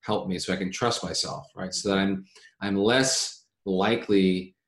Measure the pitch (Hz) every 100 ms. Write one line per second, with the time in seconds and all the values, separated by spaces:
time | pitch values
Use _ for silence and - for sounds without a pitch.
0 | - 107 92 90 - 92 95 - 120 -
1 | 87 - 82 - - - 92 - 104 98
2 | 98 98 95 - - _ 101 98 104 127
3 | 131 - - - _ _ - 92 101 117
4 | - 101 95 92 92 _